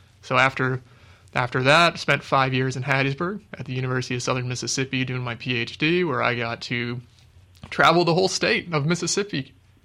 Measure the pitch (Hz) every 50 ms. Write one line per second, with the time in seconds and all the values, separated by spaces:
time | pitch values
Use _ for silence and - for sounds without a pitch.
0 | - _ _ _ - - 131 123 131 135 - - 131 127 131 123 - - - -
1 | - - - - - - - 127 127 - - 131 127 135 151 170 170 165 165 -
2 | - - 143 143 - - 147 135 135 135 131 127 131 131 123 135 127 143 135 135
3 | 135 135 139 - 175 180 214 208 - _ - - 127 - 127 127 131 127 127 127
4 | 123 - 127 120 - - 127 127 123 123 123 - 127 120 - 139 131 - 135 127
5 | 131 127 127 127 123 123 113 113 - 127 123 117 117 113 - - 151 156 175 180
6 | 180 160 123 120 117 120 120 120 117 117 120 - - - 127 120 120 120 123 123
7 | - - _ _ - _ _ - - - - - - - - - 139 151 165 175
8 | 170 170 160 180 190 180 - - 180 190 240 208 - 175 165 147 135 160 175 -
9 | 180 165 - 196 202 202 170 147 127 - - _ _ _ _ _ -